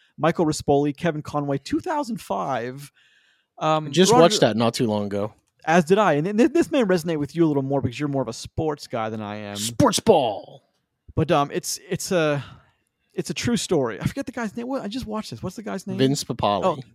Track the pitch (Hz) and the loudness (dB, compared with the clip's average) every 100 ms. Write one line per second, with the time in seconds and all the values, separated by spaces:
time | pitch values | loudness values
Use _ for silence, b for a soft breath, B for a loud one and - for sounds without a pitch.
0 | _ - 156 175 156 147 - 143 147 139 | _ -2 0 2 0 0 2 2 2 0
1 | 175 151 - 151 143 139 - 311 359 302 | -2 -4 -6 -4 -2 -4 -2 -4 -2 -4
2 | 240 196 - 196 165 127 123 139 143 _ | -4 -8 -6 -6 -4 -4 -6 -10 -18 _
3 | _ _ _ _ _ - 156 156 151 147 | _ _ _ _ _ -4 0 0 2 4
4 | 190 240 170 - 127 107 117 - 117 104 | 6 8 6 6 2 4 0 2 0 0
5 | 101 101 107 - _ _ - 170 151 196 | -2 -4 -4 -8 _ _ 2 2 4 4
6 | 196 147 175 214 247 330 - 294 208 180 | 4 2 0 2 4 4 2 2 2 2
7 | 170 156 143 165 160 139 135 139 135 117 | 0 -4 -4 0 2 2 0 -2 -2 -4
8 | 147 139 117 113 - - 156 147 - 117 | -4 -2 -4 -6 -10 -4 -4 -4 -6 -6
9 | 110 110 104 104 104 101 107 117 269 - | -4 -6 -8 -10 -10 -8 -6 2 2 4
10 | - 175 120 98 - - _ _ _ _ | 4 4 4 -4 -12 -20 _ _ _ _
11 | - - 156 156 143 180 - - - 175 | -8 -2 2 2 2 -4 -6 -10 -8 -8
12 | - 185 156 143 B B B B _ _ | -2 0 0 -2 B B B B _ _
13 | _ 180 - - 247 233 - 165 120 101 | _ -10 -8 -4 -2 -2 0 0 0 -2
14 | 175 - - - 220 240 240 269 202 254 | -6 -6 -8 -8 -8 -8 -8 -6 -6 -10
15 | 220 214 - 113 185 - 208 190 - 190 | -8 -10 -10 -10 -10 -10 -10 -10 -6 0
16 | 135 143 - 117 107 101 185 147 - | 2 0 -6 -2 0 2 0 -2 -8